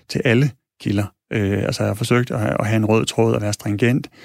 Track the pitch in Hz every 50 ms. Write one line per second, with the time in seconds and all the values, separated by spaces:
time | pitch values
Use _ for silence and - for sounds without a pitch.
0 | _ - - - - 127 113 123 147 135 - _ _ _ _ - - 117 101 104
1 | 104 98 _ _ _ - - 113 101 98 101 101 98 - - - 107 104 101 101
2 | 117 - 123 120 120 - - 110 107 65 - - - 104 107 110 107 104 110 113
3 | - - - - 113 113 113 117 104 104 104 - - 107 104 104 123 120 123 143
4 | - - _ -